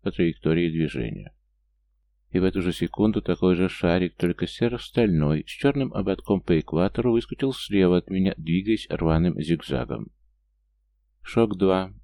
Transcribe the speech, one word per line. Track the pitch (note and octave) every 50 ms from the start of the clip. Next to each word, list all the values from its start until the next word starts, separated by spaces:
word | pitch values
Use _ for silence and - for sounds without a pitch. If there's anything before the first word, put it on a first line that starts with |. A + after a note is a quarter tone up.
| -
по | G2+ -
траектории | - F2+ E2+ D#2 - - - D#2+ E2+ F2 E2+
движения. | D#2+ E2 D#2+ D2 - C2 A#1+ A1 G1+ G1+ G1+ - _ _ _ _ _ _ _ _ _ _ _ _ _ _ _ _ _ _ _ _
И | - F2+
в | F2+
эту | F#2+ F#2 G2
же | F2 F2+ E2
секунду | - F2+ E2+ - - G2+ A2 G#2+ G2+ -
такой | - F2+ - - F#2 F#2
же | E2+ F#2 F#2
шарик, | - - - F2 E2+ F2+ F2+ F2 -
только | - - F2 F2 - -
серо-стальной, | F2 - - A#2+ A#2 A#2+ A#2 - - - - A#2 G#2 F2+ D#2 D2+ D2 D#2 D#2 -
с | -
черным | - - - C#3 C#3 C#3 C3+ B2 G#2+
ободком | G2+ G2 F#2+ F#2+ - - - G#2 F#2+ -
по | - F2+ D#2
экватору, | D#2 - - D#2+ F2+ G2+ - - A#2+ B2 A2+
выскочил | A#2 A#2 - - - - C3+ B2+
слева | - - - G2+ G2+ F#2+ F2+ F2+ F2+
от | - -
меня, | F#2+ F#2+ F#2+ F#2+ F#2+
двигаясь | - D#2+ D#2+ E2 F2+ F#2+ G#2 A2 G#2 - -
рваным | E2 E2+ E2+ E2 D#2+ D#2+ F2 F2+ - -
зигзагом. | D2+ D#2 E2+ D#2 - - C#2+ B1+ B1 - - - - - _ _ _ _ _ _ _ _ _ _ _ _ _ _ _ _ _ _ _ _ _ _ -
Шок | - - A#2+ A#2 G#2+ G2+
два, | F2+ F#2+ F#2+ F#2 F#2+ F#2 F#2+ G2+ -